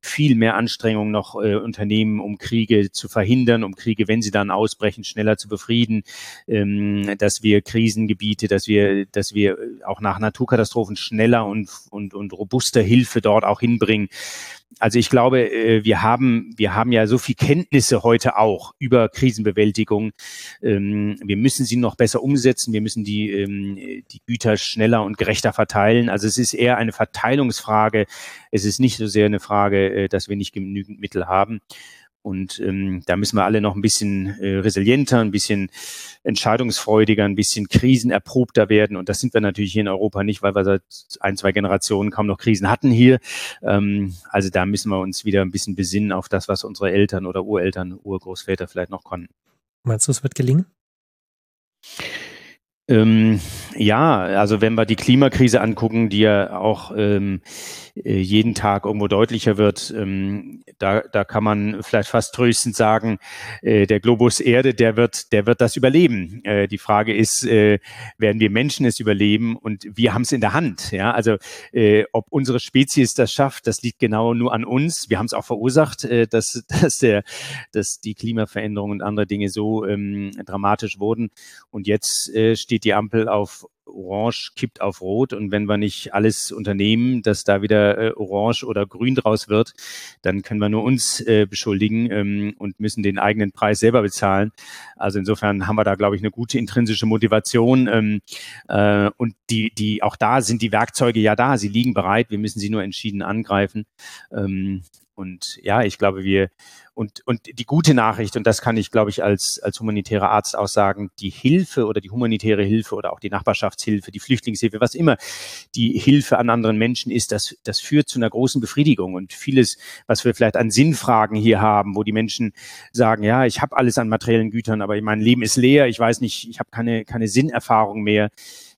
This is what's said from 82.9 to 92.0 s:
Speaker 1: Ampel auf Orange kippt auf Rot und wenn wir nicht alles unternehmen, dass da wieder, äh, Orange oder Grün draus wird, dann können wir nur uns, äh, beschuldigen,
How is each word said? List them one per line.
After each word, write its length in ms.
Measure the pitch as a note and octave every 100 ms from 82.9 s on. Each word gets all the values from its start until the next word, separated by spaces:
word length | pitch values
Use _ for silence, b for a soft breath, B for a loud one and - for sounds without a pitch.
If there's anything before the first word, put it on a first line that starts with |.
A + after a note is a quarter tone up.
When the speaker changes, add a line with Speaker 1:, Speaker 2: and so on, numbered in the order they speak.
Speaker 1:
Ampel 340 | G2+ G#2+ A2+ A2
auf 380 | G#2 G2 - - _ -
Orange 640 | - F#2 G2 A2+ A2 -
kippt 260 | - A2+ -
auf 200 | G2+ -
Rot 320 | F#2 G#2 C3+
und 180 | G2+ G#2
wenn 160 | G#2 G#2
wir 100 | G#2
nicht 380 | G#2 - -
alles 380 | G2+ A2 G#2 -
unternehmen, 720 | - G#2 G2 G2+ A2 B2 B2
dass 220 | G#2+ G2+
da 180 | - G2
wieder, 360 | G2+ G#2+ G2+ G#2
äh, 140 | A2+
Orange 500 | - G2 G2 A2 A2+
oder 220 | A2 G#2 G2
Grün 280 | F2+ A#2+
draus 340 | C3 A2+ G#2+ -
wird, 260 | G#2+ A#2+ B B B B B
dann 200 | - G2
können 180 | F#2+ G#2+
wir 80 | G#2
nur 160 | G#2+
uns, 360 | A2 C3 - -
äh, 260 | - G#2+ G2+
beschuldigen, 640 | G2+ - G2 G#2+ A2+